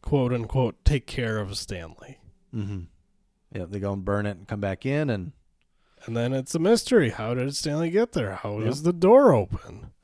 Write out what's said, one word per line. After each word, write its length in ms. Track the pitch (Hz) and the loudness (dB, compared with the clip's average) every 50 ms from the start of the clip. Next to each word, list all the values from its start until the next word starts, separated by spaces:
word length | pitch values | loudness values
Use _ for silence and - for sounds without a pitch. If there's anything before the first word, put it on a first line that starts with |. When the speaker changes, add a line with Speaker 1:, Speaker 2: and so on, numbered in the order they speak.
Speaker 1:
quote 320 | - - - 139 127 123 127 | -4 0 0 0 0 0 -2
unquote, 500 | 120 117 107 - 135 127 113 - _ _ | -4 -6 -4 -2 0 0 0 -4 _ _
take 200 | - 147 135 - | 2 2 2 -4
care 300 | - - - 123 113 110 110 | -6 -8 -6 -4 -4 -4 -4
of 160 | 104 95 101 - | -4 -6 -8 -10
Stanley. 600 | - - 101 90 82 82 82 - - - 135 _ _ - _ _ _ _ - | -10 -10 -10 -12 -10 -14 -16 -20 -20 -20 -20 _ _ -20 _ _ _ _ -8
Speaker 2:
Mm-hmm. 280 | 113 101 98 104 95 87 82 _ _ _ _ _ _ _ _ _ _ _ _ - | -8 -6 -6 -8 -10 -12 -14 _ _ _ _ _ _ _ _ _ _ _ _ -10
Yeah, 100 | 98 90 85 | -10 -10 -8
they 100 | 101 101 | -8 -6
go 120 | 95 101 98 | -4 -4 -4
and 120 | 98 92 | -4 -2
burn 200 | 98 101 101 104 | -2 -2 0 -2
it 100 | 104 101 87 | -4 -6 -8
and 80 | 98 - | -10 -10
come 120 | 110 101 | -8 -4
back 260 | 101 98 95 - - | -4 -4 -4 -4 -4
in, 240 | 131 139 147 156 143 | -4 -2 -2 -2 -2
and 220 | 117 98 90 151 - _ _ _ _ _ _ _ _ _ _ _ _ _ - | -2 -4 -6 -10 -12 _ _ _ _ _ _ _ _ _ _ _ _ _ -12
Speaker 1:
And 100 | - 113 | -6 -4
then 160 | 117 117 123 131 | -2 -2 0 -2
it's 220 | 135 131 - - | -4 -4 -4 -4
a 40 | 170 | 0
mystery. 520 | 165 190 233 226 - - 262 220 160 117 | 4 4 4 4 4 4 4 4 4 4
How 240 | 104 - 113 110 120 | 0 -4 -6 -4 -4
did 200 | 127 123 139 143 | -2 -4 -4 -4
Stanley 360 | - - 156 147 151 170 165 | -4 -4 -4 -2 -2 -2 0
get 220 | 170 208 233 233 - | 2 0 0 0 -2
there? 240 | - 120 98 95 | -4 -4 -2 -4
How 200 | 92 - 110 104 107 | -6 -8 -6 -6 -2
Speaker 2:
Yep. 80 | 110 | -2
Speaker 1:
was 160 | 117 127 139 151 | -2 -4 0 0
the 80 | 170 175 | -2 0
door 400 | 170 175 185 233 262 285 247 156 | 2 6 8 8 10 10 8 6
open? 560 | 113 98 - - - - - 87 - - - _ _ | 6 2 0 -6 -8 -8 -12 -18 -16 -18 -20 _ _